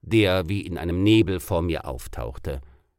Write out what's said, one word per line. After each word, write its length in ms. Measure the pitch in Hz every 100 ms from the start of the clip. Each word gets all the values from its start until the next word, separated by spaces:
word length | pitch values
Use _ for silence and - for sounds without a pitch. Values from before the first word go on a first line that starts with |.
der 480 | - 110 98 92 82
wie 140 | 101
in 160 | - 82
einem 260 | 82 87
Nebel 340 | 101 110 101 92
vor 240 | - 87
mir 240 | 87 76 -
auftauchte. 720 | 64 - - 58 - - 67 - _ _